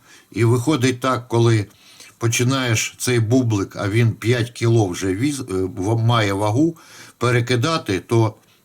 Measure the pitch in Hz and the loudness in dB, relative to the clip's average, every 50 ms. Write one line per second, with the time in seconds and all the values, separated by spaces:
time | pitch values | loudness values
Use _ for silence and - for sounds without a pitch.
0 | _ _ - - _ _ - 107 117 117 120 127 120 156 156 131 120 135 127 123 | _ _ -20 -20 _ _ -4 0 2 2 2 2 2 0 0 2 2 0 0 0
1 | - 131 127 117 120 - - 117 117 117 113 107 101 - - _ _ - - - | -2 -2 -2 -2 -4 -2 0 2 4 4 4 2 0 -4 -8 _ _ -20 -20 -20
2 | - - - - - 117 113 - 123 123 135 135 127 123 139 - - - - - | -20 -20 -10 -4 -4 -2 0 0 0 0 0 0 0 0 -2 -2 -2 -6 -8 -6
3 | - - - 117 113 107 123 135 123 113 110 98 92 - - - 104 98 101 117 | -4 -2 0 0 2 2 2 2 2 2 0 -2 -2 -4 -6 -6 -4 -2 0 2
4 | 120 113 - - - 110 123 120 113 120 - - 113 113 113 117 107 92 87 82 | 2 2 0 -2 -2 0 0 0 -2 -4 -6 -4 0 2 2 2 2 0 -2 -2
5 | 92 98 90 98 127 151 143 131 - - 95 95 95 95 101 101 90 104 113 113 | -2 -2 -2 0 -2 -2 -2 -4 -6 -6 -4 -4 -4 -4 -4 -4 -4 -2 0 0
6 | 113 117 120 117 107 101 98 98 104 107 107 131 156 170 165 - - - - - | 2 2 2 2 2 0 0 -2 -2 0 0 2 2 0 0 -4 -12 -20 -20 -20
7 | - - - - - 127 120 123 117 120 127 117 117 160 165 - - - 95 87 | -20 -20 -8 -4 -2 0 0 0 0 0 0 0 0 0 -2 -4 -4 -4 -4 -4
8 | - - 120 113 110 107 107 - _ _ _ _ _ | -4 0 0 2 2 0 -2 -6 _ _ _ _ _